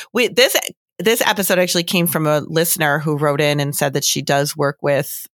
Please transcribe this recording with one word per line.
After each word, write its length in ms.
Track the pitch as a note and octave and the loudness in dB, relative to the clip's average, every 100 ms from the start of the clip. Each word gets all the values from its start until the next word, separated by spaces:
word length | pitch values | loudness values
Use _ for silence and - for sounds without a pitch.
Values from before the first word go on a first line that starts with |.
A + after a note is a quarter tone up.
| - | -6
we, 140 | A#3 A#3 | -2 0
this, 280 | E3+ C4 - - - _ - | 2 2 2 -4 -12 _ -4
this 220 | G3 A#3+ | 0 2
episode 400 | - G3+ F#3+ F#3 | 2 0 0 2
actually 240 | F3 F3 | 2 0
came 240 | E3+ F3+ E3+ | 0 0 0
from 180 | D#3+ D#3 | 0 0
a 140 | D3+ | 0
listener 580 | - D#3+ E3+ - D3+ D3 | 0 0 0 0 0 0
who 180 | D3+ C#3+ | 0 0
wrote 240 | D3+ C#3 | 0 2
in 200 | D3 D3 | 2 0
and 160 | C#3+ C3+ | -2 -2
said 160 | C#3+ | -2
that 120 | C#3 | 0
she 180 | - C#3+ | -2 -2
does 340 | C#3+ C#3+ D3 D3+ | 0 0 0 -2
work 220 | C#3+ - | -2 -2
with 440 | C#3+ C#3 D3 - - | 0 0 -2 -10 -14